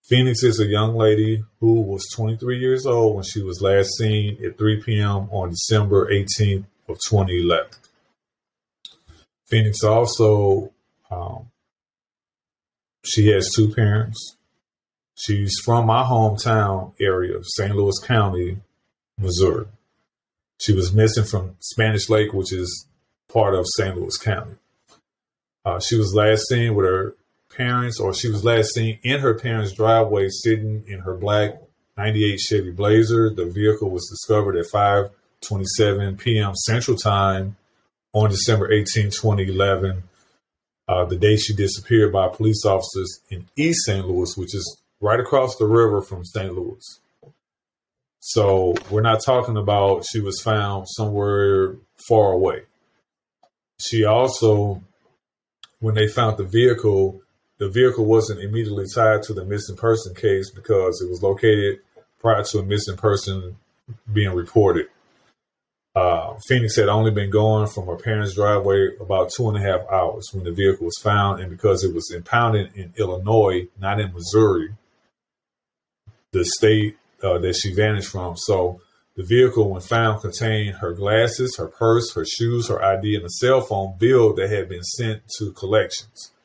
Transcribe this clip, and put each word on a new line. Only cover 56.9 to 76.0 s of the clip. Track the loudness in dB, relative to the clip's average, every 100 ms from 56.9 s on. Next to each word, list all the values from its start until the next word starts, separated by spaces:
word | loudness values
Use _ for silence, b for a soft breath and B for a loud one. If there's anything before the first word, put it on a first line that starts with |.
| 2 0 -2 _ _ _ _
the | -4
vehicle | 2 2 2 2
wasn't | 2 2 -6
immediately | -6 -4 -4 -6 -6
tied | 2 2 2
to | -2
the | -8
missing | -6 -8 -8 -4
person | 0 0 -4
case | -4 0 0 -4
because | -14 -2 0 0 -4
it | -8
was | -2
located | -2 2 2 2 0 -4 _ -20 _ _
prior | 0 0
to | 0 -4
a |
missing | -2 -4 -4 -2
person | -2 0 -4 -8 -10 -16 _ _ -20 -18 -4
being | -2 0
reported. | -2 0 2 4 2 -4 _ _ _ _ _ _ _ _ _ _
Uh, | 0 0 0 -4 -14 -2
Phoenix | 0 2
had | 2 2
only | 2 2
been | 0 0
gone | 2 4 2 0
from | -6 -8
her | -8
parents' | -4 -4 -4
driveway | 0 2 2 2 2 2 -2
about | -4 -2 -2 -2
two | -2
and | 0
a |
half | 0 -2 0
hours | -2 -2 -6 -12
when | -10
the | -8
vehicle | 0 0 2 -4
was | -4
found, | 0 2 2 -2
and | -8
because | -2 0 2
it | 0
was | -4 -8
impounded | -12 -2 0 2 0 -2
in | -10 -14 -6
Illinois, | -4 -4 2 4 4 0 -6 -8
not | -4 -4
in | -4
Missouri, | -8 -2 2 4 2 -4 -14 _ _ _ _ _ _ _ _ _ _ _ _